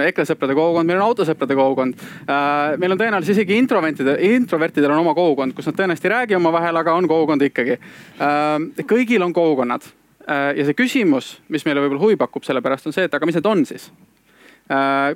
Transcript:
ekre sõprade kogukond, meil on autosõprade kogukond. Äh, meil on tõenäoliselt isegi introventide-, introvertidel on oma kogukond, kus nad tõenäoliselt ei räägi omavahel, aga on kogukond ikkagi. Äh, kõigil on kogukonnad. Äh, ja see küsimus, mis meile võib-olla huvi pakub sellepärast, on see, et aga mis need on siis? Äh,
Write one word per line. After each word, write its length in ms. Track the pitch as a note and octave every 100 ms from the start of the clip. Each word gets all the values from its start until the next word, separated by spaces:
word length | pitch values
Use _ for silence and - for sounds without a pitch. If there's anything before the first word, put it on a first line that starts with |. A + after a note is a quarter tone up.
| D3
ekre 180 | - D3
sõprade 260 | D#3 C3+ C#3
kogukond, 320 | E3 E3+ E3
meil 140 | F3+
on 60 | G#3
autosõprade 480 | A#3 F3+ D#3+ C3 C3+
kogukond. 420 | C3+ C3+ C3 A#2+ - - -
Äh, 480 | C#3+ C#3+ D3 D3 D3
meil 160 | F3+ F#3+
on 60 |
tõenäoliselt 340 | A3+ G3+ D#3 G3+
isegi 240 | F#3+ G#3+
introventide-, 580 | B3+ G#3+ D#3+ D3 C3+ C#3+ F#3
introvertidel 600 | B3 B3 E3 E3 - C#3+ D3+
on 80 |
oma 100 | E3+ D3+
kogukond, 360 | F3+ C#3 C3 -
kus 100 | D3+
nad 100 | D3+
tõenäoliselt 240 | F#3+ E3 F3+
ei 80 | A3
räägi 240 | B3 F#3
omavahel, 400 | E3+ E3 E3+ E3
aga 160 | E3 E3
on 140 | F3+
kogukond 300 | D#3+ D3+ D3 C#3
ikkagi. 300 | - B2 A#3+ - - - -
Äh, 380 | C#3+ D3 D3+ D3+ D#3+ - D3+
kõigil 380 | A3 A#3+ A#3 F3+
on 80 |
kogukonnad. 560 | E3+ E3 C#3+ B2 A#2+ - - _ _ -
Äh, 260 | C#3+ C#3 C#3+
ja 80 | C#3+
see 120 | D3
küsimus, 600 | B3 C4+ G3 C3 - - -
mis 160 | D3+ D#3
meile 160 | C#3+
võib-olla 220 | C#3+ C#3 G#3
huvi 120 | G3
pakub 280 | B2 - -
sellepärast, 420 | C3 B2+ C3+ -
on 60 |
see, 120 | D3+ F3+
et 40 |
aga 120 | C#3+ E4
mis 100 | E3+
need 120 | G3+
on 160 | G#3+ C3+
siis? 240 | - - - _ _ _ _ - - -
Äh, 420 | C#3 C3+ C#3 C#3